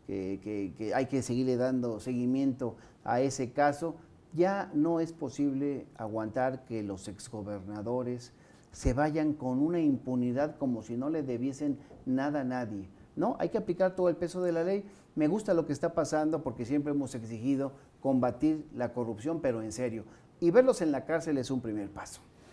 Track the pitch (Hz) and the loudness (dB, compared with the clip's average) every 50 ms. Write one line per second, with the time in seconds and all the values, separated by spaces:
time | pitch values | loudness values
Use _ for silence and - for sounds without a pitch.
0 | - - 98 98 95 95 98 98 98 107 107 101 98 92 - - 110 104 101 135 | -10 -6 -4 -4 -2 -2 -4 -4 -6 -6 -4 -4 -4 -4 -6 -6 -6 -2 0 0
1 | 135 123 139 131 117 - 120 127 131 131 127 120 123 131 131 127 123 117 110 104 | 0 0 0 -2 0 0 0 0 2 2 2 2 2 2 2 0 0 -2 -2 -4
2 | - 131 127 120 123 123 131 135 139 135 123 123 131 113 110 - - - - - | -4 -4 -2 0 2 2 2 2 2 0 0 0 -4 -6 -6 -8 -16 -20 -20 -8
3 | - - 120 123 135 139 131 - 131 117 - 143 143 147 143 - 165 165 160 - | -2 0 2 2 2 2 0 -2 -4 -2 2 4 4 4 4 2 -4 -6 -6 -8
4 | - - - - - - - 156 175 190 196 202 185 - - 147 151 165 170 165 | -16 -20 -20 -20 -20 -10 0 2 2 2 2 0 -4 -2 0 2 2 2 2 0
5 | 165 160 165 - 151 127 - - 143 143 135 135 143 143 143 120 - - - - | 0 -2 -4 -8 -8 -8 -2 0 0 0 0 0 0 -2 -2 -4 -6 -12 -12 -10
6 | 113 107 107 110 110 107 104 127 127 131 131 131 - - 117 110 104 98 98 92 | -8 -4 -4 -4 -4 -2 0 0 0 0 0 -4 -8 -6 -6 -4 -4 -4 -6 -6
7 | - 110 95 - - - - 107 98 104 104 98 92 101 107 107 101 113 123 127 | -8 -12 -12 -12 -14 -12 -10 -8 -8 -6 -8 -8 -8 -10 -8 -6 -4 -2 -2 -2
8 | 123 123 123 120 120 - - - - - - - - - - - - 135 120 135 | -2 -4 -6 -6 -10 -14 -20 -20 -20 -20 -20 -20 -20 -20 -16 -2 0 2 2 4
9 | 147 156 147 160 151 151 147 - 127 127 127 131 147 165 175 170 160 147 135 120 | 2 2 2 2 2 0 0 0 -2 -2 0 2 2 2 2 2 4 4 2 2
10 | - 127 127 123 123 123 120 135 147 156 156 - 143 127 120 110 104 - 117 120 | 0 -2 0 0 0 2 2 0 0 -2 -2 -2 -2 -2 -2 -2 -4 -6 -6 -4
11 | 131 151 160 160 139 127 120 117 127 139 131 - 147 143 131 - - - - - | -2 -2 -2 -2 -2 -2 -2 -2 -2 -4 -4 -2 -2 -2 -2 -4 -8 -16 -20 -10
12 | - 131 127 131 135 147 147 147 131 127 127 127 123 104 107 98 95 - - - | -2 0 0 2 2 0 0 0 -2 0 -2 -2 -2 -4 -6 -8 -8 -12 -16 -20
13 | - - - - 170 233 262 - - 170 - 220 214 - 175 175 190 185 185 190 | -20 -12 -4 0 0 0 2 0 -2 0 0 -2 -2 -2 0 2 2 2 2 4
14 | 180 175 160 165 175 165 - 185 180 175 170 165 165 185 196 202 202 - - - | 2 2 2 2 -2 -4 -2 -2 0 0 2 0 0 0 0 -2 -4 -8 -16 -20
15 | - - - 156 151 151 185 214 214 - 185 165 156 - 143 135 - 165 - 170 | -20 -8 0 2 2 2 2 2 2 2 2 2 2 0 -2 -2 -2 0 0 0
16 | 156 - 156 156 156 156 160 160 151 131 113 120 120 113 143 147 143 147 143 143 | 0 2 2 2 2 2 0 0 -2 -4 -4 -4 -2 0 0 0 0 0 0 0
17 | 135 120 - 120 113 110 117 107 117 135 139 135 139 135 131 - - - - - | -2 -2 -6 -8 -8 -8 -8 -4 0 0 2 2 0 -2 -6 -10 -20 -20 -20 -2
18 | - 135 135 127 120 123 120 120 151 156 156 156 151 - - 120 123 117 - 123 | 0 2 4 4 4 2 2 2 2 2 2 2 -2 -8 -4 -4 -4 -2 -2 -2
19 | 120 113 110 104 113 156 165 156 147 135 117 113 110 110 104 123 127 120 110 113 | -2 -2 -4 -4 -4 -4 -4 0 0 0 0 0 -2 -6 -4 -4 -4 -4 -4 -6
20 | 98 - - - - - - - 175 170 170 247 254 262 - - 180 156 139 131 | -10 -12 -18 -20 -20 -20 -6 2 2 8 8 10 8 8 4 4 2 2 0 0
21 | - - 160 160 160 165 147 135 120 - 135 127 120 113 104 107 98 98 101 101 | 0 0 0 0 0 0 0 0 0 0 -2 -2 -2 -2 -4 -4 -6 -6 -10 -12
22 | - - - - - - - - - - | -12 -12 -14 -18 -20 -20 -20 -20 -20 -20